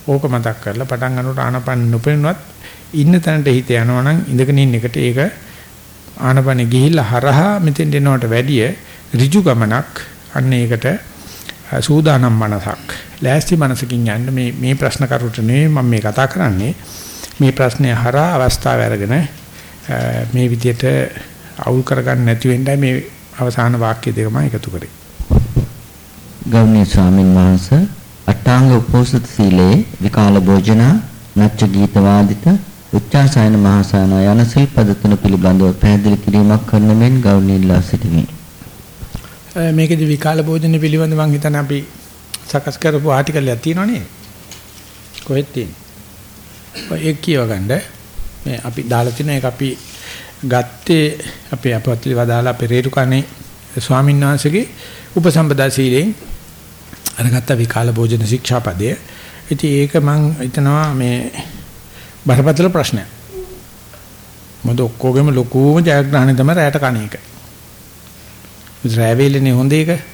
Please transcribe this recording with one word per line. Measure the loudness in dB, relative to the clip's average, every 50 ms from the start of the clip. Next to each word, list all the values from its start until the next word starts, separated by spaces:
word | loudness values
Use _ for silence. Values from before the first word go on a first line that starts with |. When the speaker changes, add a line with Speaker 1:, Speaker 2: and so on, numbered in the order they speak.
| -2
Speaker 1:
ඕක | -2 -2 -2 -2
මතක් | -2 -4 -2 -4 -4 -6 -6
කරලා | -8 -8 -8 -8 -6 -6
පටන් | -6 -6 -4 -4 -4
ගන්නකොට | -4 -4 -6 -6 -4
ආනපන | -4 -4 -4 -4 -4 -4 -4 -2 0 0
නොපෙනුනත් | -2 -2 0 -2 -2 0 0 -2 -4 -6 -10 -20 -20 -20 -20 -20 -20 -20 -20 -8 -4
ඉන්න | 0 2 4 4 2
තැනට | 2 0 -2 0 0 2
හිත | 0 0 0 0
යනවා | -2 0 0 0 0 0 0
නම් | 0 0 -2 -2
ඉඳගෙන | -2 -2 0 0 2 2 2
ඉන්න | 2 2 0
එකට | 0 -4 -4 -4 -2
ඒක | -2 -2 0 -2 -2 -4 -4 -10 -20 -20 -20 -20 -20 -20 -20 -20 -20 -20 -20 -20 -20 -20 -14 -6
ආනපන | -2 0 2 2 2 2 0 0 0 0
ගිහිල්ලා | 2 2 2 4 2 2 0 0
හරහා | -2 0 0 2 2 2 2 2 0 0
මෙතෙන්ට | 0 0 0 0 -2 -2 0
එනවට | 0 2 2 0 0 0 -2
වැඩිය | -2 -2 0 0 0 0 0 -2 -4 -8 -14 -20 -20 -20 -18 -6
ඍජු | -2 0 0 2 2 2
ගමනක්. | 2 2 0 0 0 0 0 -2 -4 -6 -12 -16 -16 -16 -20 -20 -20 -8
අන්න | -6 -2 -2 0 0
ඒකට, | 0 0 -2 -2 -2 -2 -4 -4 -4 -8 -14 -20 -20 -20 -20 -20 -20 -20 -20 -20 -20 -14
අ, | -8 -6 -6
සූදානම් | -2 0 0 2 2 2 2 2 2 2 2
මනසක්, | 0 0 -2 -4 -4 -6 -8 -10 -10 -12 -16 -16 -16 -16 -20 -12 -6
ලෑස්ති | -4 -2 0 0 0 0 0
මනසකින් | 0 0 0 -2 -4 -6 -4 -2 -2 -2 0
යන්න | -2 -2 -2 -2
මේ, | -2 -2 -2 -4
මේ | -4 -4 -2 -2 -2
ප්‍රශ්න | 0 -2 -4 -2 -2 -4 -2
කරුට | -2 -4 -4 -4 -4 -2
නෙවෙයි | -2 0 2 2 2 2
මම | 2 2 2
මේ | 0 0 0
කතා | -2 -2 -2 -2 -2 -2
කරන්නේ. | -2 -2 -2 0 0 -2 -2 -4 -6 -8 -12 -20 -20 -20 -20 -20 -18 -18 -20 -20 -4
මේ | 0 0 0
ප්‍රශ්නය | 2 0 -2 -2 0 -2 -2 -2 0
හරහා | -2 -2 -2 0 0 0 0 0
අවස්ථාව | 0 0 0 -2 -2 -2 -2 -2 0
අරගෙන, | -2 -2 -4 -4 -4 -2 -2
අ, | -2 -2 -4 -6 -14 -20 -20 -20 -20 -20 -20 -20 -20 -12 -8 -8 -6 -4 -4 -4 -4 -6 -4
මේ | -2 -2 -2 -2
විදියට | -2 -2 -2 -4 -2 -2 -2 -2 0 -2 -2 -4 -8 -14 -18 -18 -20 -20 -20 -20 -14 -8
අවුල් | -6 -2 -2 -2 -2
කරගන්න | -2 -4 -4 -2 -2 -2 0 0
නැති | 0 0 0 0 -2
වෙන්නයි | 0 0 -2 -2 0 0
මේ | 0 0 -2 -2 -6 -10 -18 -20 -20 -20 -8
අවසාන | -6 -6 -4 -2 -2 -2 0 0 0
වාක්‍ය | -2 -2 -4 -4 -4 -6
දෙක | -4 -4 -4 -4
මම | -2 -2
එකතු | -2 -2 -4 -6 -8 -8
කරේ. | -12 -12 -12 -14 -18 -20 -20 -20 -16 -16 -6 0 2 2 2 2 -2 -4 -4 -4 -10 -18 -20 -20 -20 -20 -20 -20 -20 -20 -20 -20 -20 -14 -8
Speaker 2:
ගෞරවනීය | 0 2 4 4 6 6 4 4
ස්වාමින් | 4 4 4 4 6 4 6 6 6 6
වහන්සේ, | 6 6 6 4 2 2 2 2 2 2 2 -2 -12 -18 -20 -20 -8 -2
අට්ඨාංග | -2 -2 0 2 2 4 4 6 6 4
උපෝසත | 4 2 2 2 2 2 2 0 -2 -2 -4
සීලයේ | -2 0 2 4 4 6 6 6 4 4 2 0 -6 -4
විකාල | -4 -2 0 2 4 4 4 4
භෝජන, | 4 4 4 4 4 4 4 4 6 4 4 2 0 -6 -16 -18 -20 -4 0
නච්ච | 2 2 2 2 2 0 0
ගීත | 2 2 0 2 2
වාදිත, | 4 4 4 6 4 4 2 2 0 2 2 2 2 0 -8 -18 -20 -12 -2
උච්චාසයන | -2 -2 -2 2 2 4 4 4 4 4 4 4 4 4
මහාසයන | 4 4 4 4 2 2 2 2 2 4 4 4
යන | 4 4 4 4 4
සිල්පද | 4 4 2 2 2 2 2 2 2 0
තුන | 0 2 2 2 2
පිළිබඳව | 2 0 2 2 4 4 4 4 4 2 2
පැහැදිලි | 2 2 4 4 4 4 2 0 2
කිරීමක් | 0 0 2 4 4 4 4 2 0
කරන | 2 2 2 4 4 4
මෙන් | 4 4 4 4 4
ගෞරවණීය | 4 4 4 4 4 4 2 2
ඉල්ලා | 4 4 4 2
සිටිමි. | 2 0 -2 -2 -2 0 0 0 0 -2 -6 -18 -20 -20 -20 -20 -20 -20 -20 -20 -20 -20 -18 -18 -18 -16 -16 -16 -16 -16 -20 -20 -20 -12
Speaker 1:
අ, | -6 -4 -2 0
මේකෙදි | 2 2 2 2 2 0 2
විකාල | 0 0 0 0 -2 0 0
භෝජන | -2 -2 -2 0 0 0 0 2
පිළිබඳව | 0 0 0 0 0 0 0 0
මං | 0 0 0
හිතන්නේ | 0 0 -2 -2 -2
අපි | -2 -4 -4 -6 -6 -10 -18 -20 -20 -20 -20 -20 -20 -18 -18 -18 -14
සකස් | -6 -6 -4 -4 -4 -10 -4
කරපු | -2 -2 -2 0 0 0
ආටිකල් | 0 0 0 -2 -2 -2 -2 -2
එකක් | -4 -4
තියෙනවා | -4 -4 -4 -2 -2
නේද? | -2 -4 -4 -8 -12 -16 -20 -20 -20 -20 -20 -20 -20 -20 -20 -20 -20 -20 -20 -20 -20 -20 -20 -20 -20 -20 -20
කොහෙද | -10 -4 -4 -4 -4 -4
තියෙන්නේ? | -8 -10 -10 -10 -12 -18 -20 -20 -20 -20 -20 -20 -20 -20 -20 -20 -20 -20 -20 -20 -20 -20 -20 -20 -18 -18 -12 -10
ඔය | -10 -6
ඒක | -4 -6 -6 -4
කියව | -4 -4 -2 -2 -2
ගන්න. | -2 -4 -4 -4 -4 -4 -4 -6 -10 -20 -20 -20 -18 -12 -12 -12 -12 -12 -12
මේ | -10 -10 -10 -8
අපි | -10 -10 -10 -10 -6
දාලා | -4 -2 -2 -2 -2 -4
තියෙන | -6 -6 -4
එක | -4 -4 -4
අපි | -6 -6 -6 -6 -6 -6 -10 -16 -20 -20 -20 -18 -18 -18 -18 -20 -20 -18 -12 -6
ගත්තේ | -2 -2 -2 -2 -4 -10 -16 -2 0 0 0 0 -2 -4 -8 -14 -16 -16 -18 -12 -12
අපේ | -12 -6 -4 -4 -4
අපවත්ලි | -2 -2 -4 -4 -4 -4 -4 -2
වදාලා | -2 -2 0 0 -2 -2 -2 -4
අපේ | -4 -4 -2
රේරුකාණේ | 0 0 -2 -2 -2 -2 0 0 0 -2 -2 -4 -12 -20 -20 -20 -20 -20 -20 -12 -10 -10
ස්වාමීන් | -4 -2 0 2 2 2 2 2 2
වහන්සේගේ | 0 0 0 -2 -2 -2 -2 -4 -4 -10 -20 -20 -20 -20 -20 -20 -6
උපසම්පදා | -4 0 0 2 2 2 0 0 0 0 0 0
සීලයෙන් | 0 0 0 2 2 0 0 -2 -4 -6 -10 -14 -14 -14 -14 -20 -20 -20 -20 -20 -20 -20 -20 -20 -20 -12 -12 -12 -8
අරගත්ත | -4 -2 0 0 -2 -2 -2 -2
විකාල | -2 -2 -2 -2 -2 -2 -2
භෝජන | 0 0 0 0 0 -2 0
ශික්ෂාපදය. | -2 -2 -4 -2 -2 -4 -2 -2 -4 -4 -4 -4 -4 -4 -6 -12 -20 -20 -20 -20 -20 -20 -20 -8
ඉතින් | -8 -6 -4 -2 -2
ඒක | 0 0 -2 0 0 0
මං | 0 2 0 2 0 0 -2 -4
හිතනවා | -6 -6 -4 -2 0 0 0 0 -2 -2 -4
මේ | -2 -2 -2 -2 -4 -6 -8 -10 -12 -16 -16 -16 -20 -20 -20 -20 -20 -20 -20 -20 -20 -20 -20 -20 -8
බරපතල | -2 0 2 2 2 2 2 2 0 0
ප්‍රශ්නයක්. | 0 -2 -2 -2 -4 -6 -8 -10 -18 -20 -20 -18 -16 -16 -16 -16 -18 -20 -20 -20 -20 -20 -20 -20 -20 -20 -20 -20 -20 -20 -20 -20 -20 -20 -20 -20 -20 -8
මොකද | -6 -4 -2 -2
ඔක්කොගෙම | -4 -4 -6 -4 -4 0 2 2 2 2
ලොකුම | 2 0 -2 -2 0 2 2 4 4 4
ජයග්‍රහණය | 2 2 2 0 0 0 2 2 2 2 2
තමයි | 2 2 0 2
රැට | 2 0 0 0 -2
කණ | -2 -2 -2 -4 -6
එක. | -8 -12 -16 -18 -20 -20 -20 -20 -20 -20 -20 -20 -20 -20 -20 -20 -20 -20 -20 -20 -20 -20 -20 -20 -20 -20 -20 -20 -20 -20 -20 -20 -20 -20 -8
රෑ | -6 -4 -2 0 0 0 2
වේලේනේ | 2 2 2 2 2 2 2 2
හොඳ | 2 2 2 2
එක. | 0 0 0 -2 -4 -6 -12